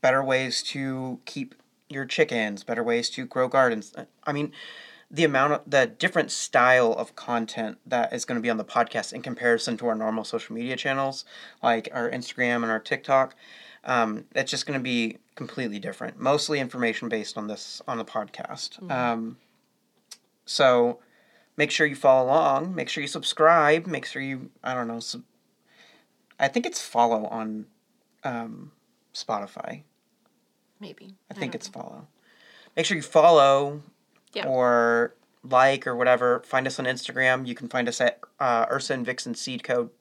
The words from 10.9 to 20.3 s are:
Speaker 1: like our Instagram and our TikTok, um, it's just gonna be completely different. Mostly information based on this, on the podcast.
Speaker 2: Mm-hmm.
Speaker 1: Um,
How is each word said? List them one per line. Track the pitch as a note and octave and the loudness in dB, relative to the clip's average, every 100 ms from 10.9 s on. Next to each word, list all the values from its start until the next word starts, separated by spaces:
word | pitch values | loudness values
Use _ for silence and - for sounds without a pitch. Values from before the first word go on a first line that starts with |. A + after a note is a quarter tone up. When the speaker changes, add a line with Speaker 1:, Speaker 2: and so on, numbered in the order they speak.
| C3+ C3+ C3+ - - - _ | -2 -2 -4 -14 -20 -20 _
Speaker 1:
like | A#2+ A#2 G#2+ | 0 0 -2
our | - A#2+ | -6 -4
Instagram | B2 A#2+ - B2 A#2+ | -4 -10 -2 0 0
and | A#2 | 0
our | A2+ | -2
TikTok, | - C3+ - C3+ C3 - - - - - | -2 -6 2 2 2 -4 -20 -20 -20 -18
um, | - B2 A2 G#2+ - | -2 0 0 -2 -6
it's | - C3 | -4 -4
just | C#3 - | -4 -4
gonna | C#3 | -4
be | B2+ A#2+ A2+ - _ - | -2 0 -2 -6 _ -16
completely | - - B2 G#2 | -12 -6 -6 -6
different. | G2 F#2+ - - | -10 -10 -12 -4
Mostly | B2+ D3 - D3 | 0 0 0 -2
information | B2+ B2+ A#2+ A2+ A#2 | -4 -2 -2 -2 -4
based | A2 G#2 - | -6 -6 -10
on | G#2 | -10
this, | G#2 - - - | -10 -12 -14 -8
on | A#2+ | -8
the | |
podcast. | A2 A2+ G#2 - - D3+ - - | -6 -8 -8 -12 -12 -10 -12 -12
Speaker 2:
Mm-hmm. | F#3 | -6
Speaker 1:
Um, | C3 B2 A2+ A2+ C3+ _ _ _ _ _ _ _ - _ | -2 0 -2 -6 -12 _ _ _ _ _ _ _ -20 _